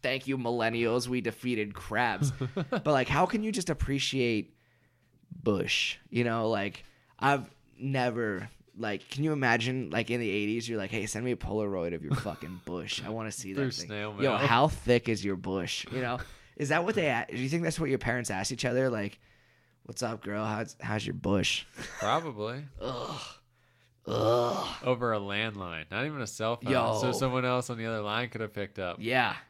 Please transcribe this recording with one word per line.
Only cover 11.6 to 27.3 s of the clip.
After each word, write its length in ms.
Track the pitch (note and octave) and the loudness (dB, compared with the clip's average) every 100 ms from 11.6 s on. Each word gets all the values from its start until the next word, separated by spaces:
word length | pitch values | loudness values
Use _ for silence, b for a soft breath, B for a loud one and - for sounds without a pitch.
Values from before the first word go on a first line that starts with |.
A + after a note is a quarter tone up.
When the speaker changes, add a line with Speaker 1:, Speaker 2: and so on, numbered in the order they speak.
| G#2 F#2+ E2+ E2+ | 0 -2 -2 -4
Speaker 1:
of 80 | |
your 120 | D2+ C#3 | -2 -2
fucking 440 | G2+ E2 D#2 F2+ - | -2 -6 -10 -10 -8
bush. 360 | F2 - - - | -8 -6 -6 -6
I 40 | |
wanna 200 | A2+ A2 | -6 -6
see 220 | - F#2+ | -8 -6
that 80 | G2 | -2
Speaker 2:
Through 100 | C3+ | -2
Speaker 1:
thing. 160 | A2+ - | -2 -6
Speaker 2:
snail 280 | G#2 G#2+ G2+ | -6 -6 0
Speaker 1:
Yo, 180 | C3+ G#2+ | 2 4
Speaker 2:
mail. 0 | |
Speaker 1:
how 300 | C#3 A#2 D3+ | 6 6 6
thick 400 | - A#2 A#2+ A#2+ | 2 4 4 4
is 160 | G#2+ | 0
your 140 | G2+ F#2 | 0 -2
bush?" 480 | F2+ F#2+ F2 - - | -2 -2 -2 -6 -4
You 80 | B2+ | -4
know? 180 | B2 B2+ B B B - | -4 -4 B B B -6
Is 100 | C#3+ | 0
that 140 | D#3 | 2
what 120 | F3+ G#3+ | 2 2
they 120 | D#3 | 2
a-, 180 | A#2 - | 2 0
do 60 | A2+ | -2
you 100 | C3 | 0
think 160 | E3+ | 0
that's 160 | E3 D#3 | 0 0
what 100 | D#3+ | 0
your 100 | C3+ | 2
parents 300 | - B2 A#2 | 2 -2 -2
ask 220 | F#2+ - | -2 -2
each 140 | A#2+ B2+ | -2 2
other? 240 | B2 C3 | 4 2
Like, 280 | A2 G2+ - b b b b b b | 2 -2 -6 b b b b b b
"What's 200 | - - | -12 -6
up, 180 | A#2+ A2+ | -4 -4
girl? 200 | G2+ G#2 | -6 -4
How's, 320 | G#2+ G#2+ A2+ - | -2 -2 -4 -8
how's 240 | A2+ G#2+ G#2+ | -4 -2 -2
your 80 | |
bush?" 500 | F2+ - G2+ G#2 - - - | -2 2 4 4 0 -4 -12
<laughs> 180 | - - | -12 -2
Speaker 2:
Probably. 680 | G#2 C#3+ E3 G#2+ G#2+ B2+ D3 - | 2 2 0 -6 -6 -6 -10 -8
Speaker 1:
Ugh. 400 | A#2 B2 - C#3+ - - _ b b b b _ - | -6 -6 -6 -8 -10 -16 _ b b b b _ -4
Ugh. 600 | A2+ A2 A#2+ B2 G#2 - - | 2 4 4 4 0 -4 -4
Speaker 2:
Over 300 | B2 B2 A#2+ | 0 0 2
a 60 | G#2+ | 0
landline. 680 | G2+ G2+ A2+ G2+ F2+ D#2+ D#2 | 0 -2 -2 -4 -8 -8 -6
Not 160 | G2 C#3+ | -4 -4
even 160 | D3 | -4
a 60 | A2 | -8
cell 300 | - A2 A#2 | -2 -2 0
phone. 140 | B2 | 2
Speaker 1:
Yo. 280 | C3 A2+ G#2+ | 2 4 2
Speaker 2:
So 100 | A#2+ | 2
someone 320 | A#2 C3 | 2 2